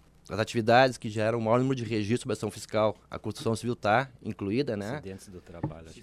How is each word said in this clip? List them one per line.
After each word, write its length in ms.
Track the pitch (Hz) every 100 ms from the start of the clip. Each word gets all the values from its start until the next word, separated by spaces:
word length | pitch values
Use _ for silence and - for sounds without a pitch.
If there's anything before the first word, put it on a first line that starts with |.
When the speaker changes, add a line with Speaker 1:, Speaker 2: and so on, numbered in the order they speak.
| - _ -
Speaker 1:
as 100 | 95
atividades 560 | 110 120 110 120 131 120
que 100 | 120
geram 300 | 107 107 117
o 40 |
maior 160 | 110 123
número 160 | 131 135
de 80 |
registros 380 | 110 110 101 120
sobre 100 | -
ação 180 | 104 107
fiscal, 460 | - - 110 107 98 -
a 100 | -
construção 340 | 110 - 113
civil 220 | 110 117 117
tá 340 | 104 110 135 -
incluída, 560 | - 107 98 113 139 104
né? 200 | 101 147
Speaker 2:
Acidentes 320 | 98 95 -
do 120 | 90
trabalho. 460 | - 85 76 80 80 82